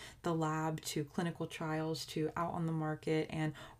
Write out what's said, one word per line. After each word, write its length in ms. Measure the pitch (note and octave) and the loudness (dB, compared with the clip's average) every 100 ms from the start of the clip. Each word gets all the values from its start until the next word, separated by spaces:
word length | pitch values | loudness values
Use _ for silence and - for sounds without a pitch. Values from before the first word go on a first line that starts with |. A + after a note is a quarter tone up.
| - - | -14 -4
the 120 | F3+ | 0
lab 460 | E3 D#3 D#3 D#3+ D#3 | 2 2 2 0 0
to 220 | - D#3 | -2 -2
clinical 420 | C#3+ - E3+ E3 E3 | -2 0 0 0 -6
trials 580 | - E3 D#3 D#3+ D#3+ - | -4 -2 0 0 -2 -2
to 240 | E3+ D#3 - | -2 0 0
out 160 | E3+ | 0
on 140 | E3+ E3 | 0 2
the 60 | |
market, 540 | D#3+ D#3 D3+ - D#3 - | 2 0 0 2 2 2
and 240 | D#3 D#3 D3 - | 0 0 -2 -10